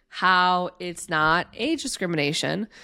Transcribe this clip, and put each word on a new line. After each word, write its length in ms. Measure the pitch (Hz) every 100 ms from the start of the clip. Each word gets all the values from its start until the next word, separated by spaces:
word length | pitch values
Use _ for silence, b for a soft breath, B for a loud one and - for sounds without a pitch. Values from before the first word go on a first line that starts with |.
| _
how 600 | - 185 185 180 180 180 -
it's 300 | 180 170 -
not 400 | 160 156 170 -
age 280 | - 262 320
discrimination 840 | 262 - 185 165 143 160 143 160 214 B